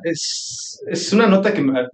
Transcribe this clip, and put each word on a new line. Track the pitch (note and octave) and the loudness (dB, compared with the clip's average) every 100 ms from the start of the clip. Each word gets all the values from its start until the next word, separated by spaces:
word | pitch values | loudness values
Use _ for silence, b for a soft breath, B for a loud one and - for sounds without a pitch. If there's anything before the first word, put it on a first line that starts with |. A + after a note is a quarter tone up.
es, | E3 D#3+ - - - - - - - | -4 -6 -6 -8 -10 -12 -14 -14 -8
es | F3 - | -6 0
una | G#3 A3 | 4 6
nota | F#3+ G#3 | 4 4
que | F3+ | 0
ma-, | C#3 C3 B2 | 0 0 -2